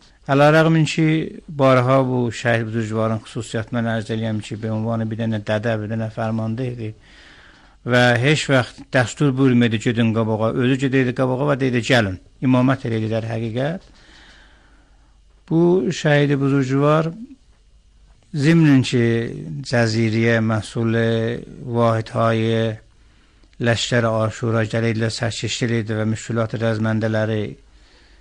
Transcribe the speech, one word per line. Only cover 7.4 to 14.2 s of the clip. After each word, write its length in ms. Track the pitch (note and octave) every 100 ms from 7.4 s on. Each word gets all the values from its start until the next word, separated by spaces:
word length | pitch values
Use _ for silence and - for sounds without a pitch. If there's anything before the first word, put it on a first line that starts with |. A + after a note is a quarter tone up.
| - - _ _
Və 220 | A#2+ B2 B2 A#2
heç 240 | C3 D#3 -
vaxt 320 | C3+ A2+ - - C3+
dəstur 400 | A2+ - D3 C3
buyurmaydı, 480 | C3+ A#2+ A#2+ A2 B2+
gedin 260 | A2+ A2+ A2
qabağa. 380 | A2 G#2+ A2 -
Özü 240 | B2 C3+ C3+
gedirdi 260 | C3+ B2 B2
qabağa 320 | C3 B2+ D3
və 80 | C3+
deyirdi, 240 | C3 A#2+ A2
gəlin. 240 | B2+ G2+ F2+ - -
İmamət 480 | C3 B2+ B2+ B2+ A#2+
eləyirdilər 400 | A2+ A2 A2 A2
həqiqət. 640 | A2+ A2+ A2+ C#3+ F#3 - - - -